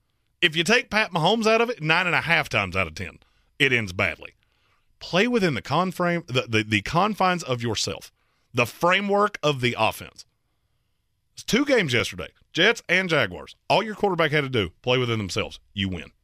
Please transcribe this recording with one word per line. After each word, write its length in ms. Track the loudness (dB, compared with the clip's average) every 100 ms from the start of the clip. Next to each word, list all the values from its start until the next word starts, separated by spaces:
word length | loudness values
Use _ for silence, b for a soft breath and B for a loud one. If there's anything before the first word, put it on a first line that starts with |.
| _ _ _ _
If 140 | 0 2
you 80 |
take 260 | 2 2 2
Pat 220 | -2 -2
Mahomes 340 | 2 2 2 2
out 140 | 2
of 100 | 2
it, 100 | -2
nine 260 | 0 2 2
and 60 | 0
a 60 |
half 260 | 2 0 0
times 260 | -2 -2
out 140 | -2 -4
of 80 | -6
ten, 240 | -14 -14 _ _ _ -2
it 140 | 2
ends 200 | 2 -2
badly. 420 | -4 -4 -4 -14 _ _ _ _ _ _ _
Play 300 | -4 0 2
within 260 | 2 0
the 80 | 0
conframe-, 640 | -2 0 0 0 -2 -2 -2
the, 200 | -4 0
the, 160 | 0
the 180 | 2 0
confines 600 | 0 0 0 2 0 0
of 180 | -4 -4
yourself, 480 | -4 -4 -6 -8 -12 _ _ _ _
the 140 | -2 -2
framework 720 | 0 2 2 2 2 2 0
of 160 | -2 0
the 160 | 0 0
offense. 480 | 0 -2 -10 -20 -20 _ _ _ _ _ _ _ _ _ _
It's 100 | -16
two 200 | -2 0
games 300 | 2 2 2
yesterday, 360 | 0 -2 -6 -14 _ _
Jets 300 | 2 2 2 0
and 200 | 0 2
Jaguars. 460 | 0 0 -4 -16 -8 2
All 160 | 2
your 100 | 2
quarterback 380 | -2 0 2 0
had 100 | 0
to 80 | 0
do, 220 | 0 -2 -4
play 160 | 0 0
within 200 | 0 -2
themselves. 420 | -4 -4 -6 -10 _
You 160 | -6 -4
win. 220 | -6 -12 _